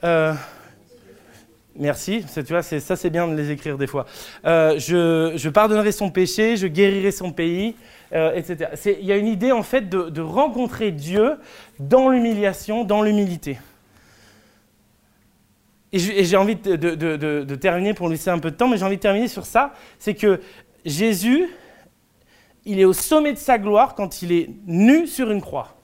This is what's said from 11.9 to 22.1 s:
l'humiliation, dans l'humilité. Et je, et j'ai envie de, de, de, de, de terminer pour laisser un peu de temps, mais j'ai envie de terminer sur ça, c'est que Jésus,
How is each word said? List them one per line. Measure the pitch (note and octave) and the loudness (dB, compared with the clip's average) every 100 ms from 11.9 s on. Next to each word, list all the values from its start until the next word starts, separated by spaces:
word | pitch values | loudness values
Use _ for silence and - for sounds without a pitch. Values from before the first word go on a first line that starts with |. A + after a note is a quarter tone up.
| B3+ C4 | 4 6
l'humiliation, | B3+ A#3 G#3+ G3+ F#3 - G#3+ | 2 2 0 -2 -2 -6 -4
dans | G#3+ G#3 | 0 0
l'humilité. | G#3+ G#3 G3 E3+ - C3 - _ _ _ _ _ _ _ _ _ _ _ _ _ _ _ _ _ _ _ _ _ _ | 2 2 0 -4 -8 -10 -12 _ _ _ _ _ _ _ _ _ _ _ _ _ _ _ _ _ _ _ _ _ _
Et | F#3+ | -2
je, | F3+ | 0
et | G3+ | 2
j'ai | F3+ F#3+ | 4 4
envie | G3 | 4
de, | A3 G3 E3+ | 0 0 0
de, | E3+ | 0
de, | D#3+ D#3+ D3+ | -2 -2 -2
de, | D3+ D3 | -2 -2
de | C#3 C#3 | -4 -2
terminer | F#3+ F3 G3+ | 0 0 -2
pour | G#3 F3 | -2 -2
laisser | D#3+ - | -2 -2
un | E3+ | -2
peu | D#3+ | -4
de | D3+ | 0
temps, | B3 | 0
mais | A3+ | 2
j'ai | |
envie | F#3+ G3 | 0 0
de | |
terminer | G#3 G3 A#3+ | 0 0 -2
sur | - - | -6 -2
ça, | A3 C#4+ - - _ | 0 0 -6 -20 _
c'est | - | -6
que | G#3 G#3 F3 - - _ _ | 0 2 2 -2 -20 _ _
Jésus, | - D3 A3 G3 G#3+ C4+ F4 - - - _ _ _ | -8 -2 0 0 2 2 0 -6 -20 -20 _ _ _